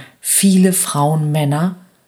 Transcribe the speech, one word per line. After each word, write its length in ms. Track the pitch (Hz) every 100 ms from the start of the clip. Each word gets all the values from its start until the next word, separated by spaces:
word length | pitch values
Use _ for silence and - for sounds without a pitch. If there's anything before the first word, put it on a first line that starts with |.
| - _
viele 540 | - - 196 190 190
Frauen 580 | 185 - 147 143 156 151
Männer, 440 | 151 143 151 180 180 _ _